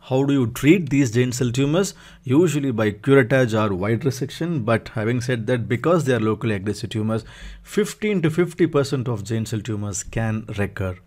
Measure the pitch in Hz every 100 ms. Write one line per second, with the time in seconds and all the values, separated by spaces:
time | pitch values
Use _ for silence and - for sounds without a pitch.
0 | - 131 139 143 120 123 139 190 151 139
1 | 135 110 127 120 127 120 139 160 196 -
2 | - - - 135 180 147 139 113 107 104
3 | - 139 120 135 127 107 107 92 101 113
4 | 147 - - - 165 165 110 113 - -
5 | 107 123 120 127 107 127 101 120 147 175
6 | 131 123 110 107 113 104 98 98 104 110
7 | 110 113 - - - - - - 214 -
8 | 214 202 160 156 175 - 165 147 135 143
9 | 123 113 98 113 110 113 101 107 104 95
10 | - - 113 110 110 101 98 98 95 90